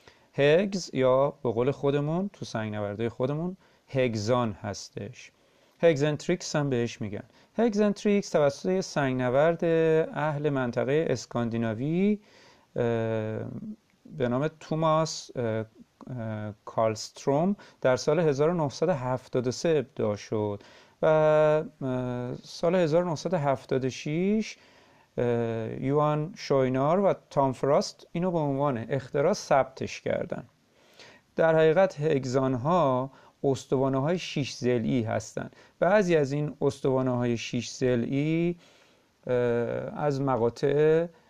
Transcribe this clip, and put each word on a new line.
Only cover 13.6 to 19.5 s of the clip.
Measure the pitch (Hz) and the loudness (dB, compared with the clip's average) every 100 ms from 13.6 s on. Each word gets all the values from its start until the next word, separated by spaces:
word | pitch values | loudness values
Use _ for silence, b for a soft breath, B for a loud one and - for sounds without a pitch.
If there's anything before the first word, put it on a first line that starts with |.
| 214 214 _ _ - - | -12 -16 _ _ -16 -4
به | 123 | 0
نام | 123 156 - | 0 -2 -6
توماس، | - 156 160 156 156 - - - | -6 -2 2 2 0 -4 -10 -6
اه، | 117 110 110 330 - _ - | -2 -2 -6 -12 -20 _ -12
اه، | 127 110 107 107 101 | -8 -6 -6 -8 -12
کارلستروم | - - 113 107 - - - 139 180 202 B B | -8 0 2 0 -8 -6 0 2 2 -2 B B
در | 131 127 | 2 2
سال | - 156 | 2 2
هزار | 156 135 151 | 2 2 2
و | |
نهصد | 175 147 - 160 | 2 -2 -2 -2
و | |
هفتاد | 151 123 127 - 131 | 0 -2 -4 -2 -2
و | 123 | -2